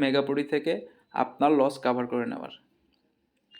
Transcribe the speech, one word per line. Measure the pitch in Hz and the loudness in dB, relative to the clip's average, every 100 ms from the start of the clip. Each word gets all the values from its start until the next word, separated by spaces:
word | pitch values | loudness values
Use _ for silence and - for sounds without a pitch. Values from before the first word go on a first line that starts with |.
মেগাপুরি | 135 139 139 139 143 | 2 2 2 -2 0
থেকে | 147 160 - - _ _ - | -2 -2 -4 -8 _ _ -4
আপনার | 127 - 143 147 | -4 0 2 4
লস | 135 139 | 2 0
কভার | 127 123 120 | -2 -2 -2
করে | 123 117 | -4 -4
নেওয়ার। | - - - _ _ _ _ _ _ _ _ _ | -8 -12 -16 _ _ _ _ _ _ _ _ _